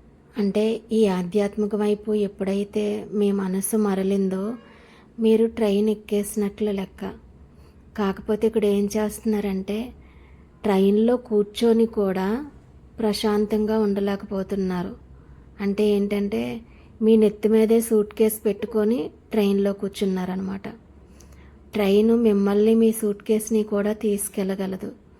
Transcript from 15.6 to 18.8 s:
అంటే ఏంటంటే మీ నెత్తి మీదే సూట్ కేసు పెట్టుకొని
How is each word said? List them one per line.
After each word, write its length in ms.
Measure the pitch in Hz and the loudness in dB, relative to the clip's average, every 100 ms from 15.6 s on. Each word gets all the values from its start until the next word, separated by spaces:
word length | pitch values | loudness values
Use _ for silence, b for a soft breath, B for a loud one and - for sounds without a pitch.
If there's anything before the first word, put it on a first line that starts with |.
అంటే 220 | 202 202 | -4 0
ఏంటంటే 760 | 214 202 202 202 202 226 240 233 B B B - | 2 2 0 -2 -2 -4 -6 -8 B B B -2
మీ 140 | 220 226 | 4 6
నెత్తి 340 | 214 208 214 | 4 2 2
మీదే 320 | 220 220 226 | 4 4 2
సూట్ 320 | 226 220 208 | 2 2 0
కేసు 280 | - 220 214 220 | 2 0 0 -2
పెట్టుకొని 640 | 202 214 214 | -2 -2 0